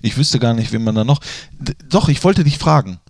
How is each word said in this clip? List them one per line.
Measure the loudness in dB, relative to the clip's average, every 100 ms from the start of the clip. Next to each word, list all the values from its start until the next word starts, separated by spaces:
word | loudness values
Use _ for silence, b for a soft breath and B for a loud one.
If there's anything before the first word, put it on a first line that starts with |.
Ich | -4 0
wüsste | 0 2
gar | 0
nicht, | 0 -2
wen | -2
man | 0 0
da |
noch, | 0 -2 B B B -12
d-, | -10 -10 -2
doch, | 0 2
ich | 2
wollte | 2 2
dich | 2 0
fragen. | 2 0 0 -8